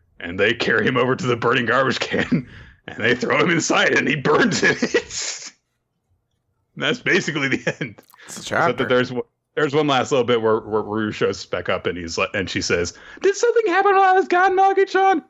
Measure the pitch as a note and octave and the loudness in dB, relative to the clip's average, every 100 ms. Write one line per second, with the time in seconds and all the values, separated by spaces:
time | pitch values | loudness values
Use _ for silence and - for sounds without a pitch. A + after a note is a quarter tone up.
0 | _ _ F2 F#2 G2+ A#2+ - A#2 A2 B2+ | _ _ -10 0 0 0 0 0 2 0
1 | B2+ C3 B2 A#2+ A#2 B2+ A2+ B2+ C3 A2+ | 0 0 -2 -2 0 0 0 0 0 -2
2 | - - - E3 - - - - - - | -2 -2 0 -2 -2 -14 -20 -20 -16 -4
3 | A2 - A3 C#3 F#3 E3 - G3 F#3 D3 | 0 0 0 0 2 0 0 0 2 0
4 | C3 D3 D3 D3+ B3 C#3 F3+ C#3+ A3 A#4 | 0 -2 0 2 2 2 0 0 0 -2
5 | - - - - - - _ _ _ _ | -4 -8 -10 -10 -16 -20 _ _ _ _
6 | _ _ _ _ _ _ _ - C3+ D#3 | _ _ _ _ _ _ _ -6 -4 -2
7 | C3 F3 - D3+ C3+ B2 - - D#3 - | 0 0 0 -4 -2 -4 -4 -8 -10 -12
8 | _ - - - - G#2+ E3 A#2 B2 B2 | _ -20 -18 -16 -4 0 0 0 0 0
9 | B2 B2+ - _ _ - D3+ D3 D3 C3 | 0 -4 -10 _ _ -4 0 0 2 0
10 | A2 C#3 A#2+ A#2+ A2 A2 A2 G#2+ G#2 G#2+ | 2 0 2 2 2 0 0 -4 -2 -4
11 | G#2+ - G#2+ G2 - F#2 F2+ F#2 - F2 | -4 -2 -2 -2 -6 -6 -2 -2 -2 -6
12 | E2+ E2+ F#2+ G#2 F2+ G2+ F2 F2+ F2 - | -6 -4 -2 -2 -4 -4 -2 -2 -2 -6
13 | - - F#4+ G4 A#4+ A4+ A4 F4 G4 F#4+ | -20 -2 0 2 2 2 2 2 4 4
14 | F#4+ F#4 - F4+ F#4+ F#4 G4 F#4+ F#4+ F#4+ | 6 4 2 2 4 4 4 4 2 2
15 | F#4+ F4+ | 2 2